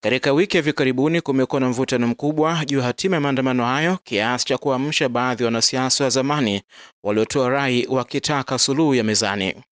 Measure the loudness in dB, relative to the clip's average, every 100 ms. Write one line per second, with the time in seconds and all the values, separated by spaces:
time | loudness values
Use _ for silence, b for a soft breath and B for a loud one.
0 | 0 0 2 2 2 2 0 0 0 2
1 | 2 0 0 0 0 0 0 0 0 0
2 | 0 0 -2 0 0 0 -2 -2 -2 -2
3 | -2 0 0 0 0 0 0 0 0 -2
4 | -4 -2 0 -2 -2 -2 0 -2 -2 0
5 | 0 0 -2 0 0 0 0 0 0 0
6 | 0 0 0 0 0 0 -4 B B B
7 | -4 0 0 0 0 0 0 0 0 -2
8 | -2 -4 -2 -2 -2 -2 0 2 2 2
9 | 2 0 0 0 -2 -4 -12